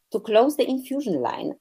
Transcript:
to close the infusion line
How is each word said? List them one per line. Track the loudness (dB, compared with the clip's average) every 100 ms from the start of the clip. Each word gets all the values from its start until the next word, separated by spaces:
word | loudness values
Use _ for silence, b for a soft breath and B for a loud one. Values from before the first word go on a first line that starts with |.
| _
to | -6
close | 2 4 4 2
the | 0
infusion | -2 -4 -6 -2 -2
line | -2 -4 -8 -8